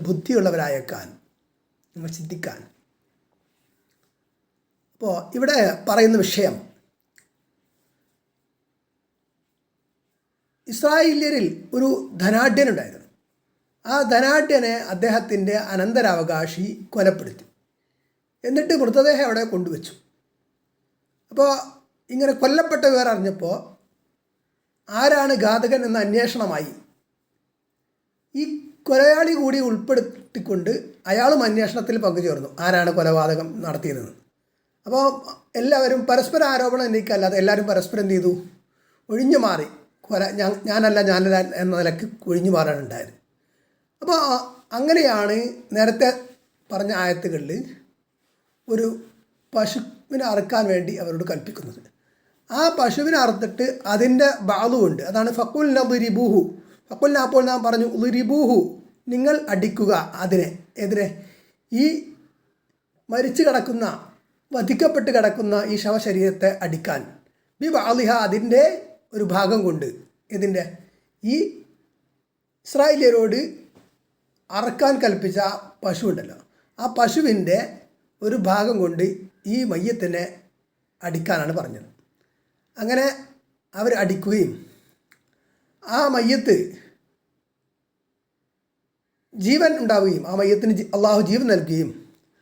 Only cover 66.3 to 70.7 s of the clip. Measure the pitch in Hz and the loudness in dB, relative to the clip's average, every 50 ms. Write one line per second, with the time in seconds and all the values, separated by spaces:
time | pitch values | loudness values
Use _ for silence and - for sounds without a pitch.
66.3 | 190 - 190 196 190 196 180 165 160 160 165 185 151 135 110 - - - _ _ | 0 0 0 0 0 -2 -4 -6 -6 -6 -4 -6 -6 -6 -8 -12 -18 -20 _ _
67.3 | _ _ _ _ _ - 285 330 311 240 202 226 233 247 233 214 240 233 214 190 | _ _ _ _ _ -6 -2 0 0 0 0 0 0 2 2 2 2 2 0 0
68.3 | 196 214 226 233 233 269 302 359 349 - - - - _ _ _ - 214 208 175 | -2 -2 0 4 6 6 6 6 4 -2 -10 -16 -20 _ _ _ -6 -4 -2 0
69.3 | 180 196 196 185 226 220 190 180 160 156 143 123 - - - _ _ _ _ - | 0 2 2 2 2 2 2 0 -2 -2 -4 -8 -10 -12 -20 _ _ _ _ -10
70.3 | 214 185 202 196 190 180 165 170 | -6 -4 -2 -2 -2 -4 -6 -8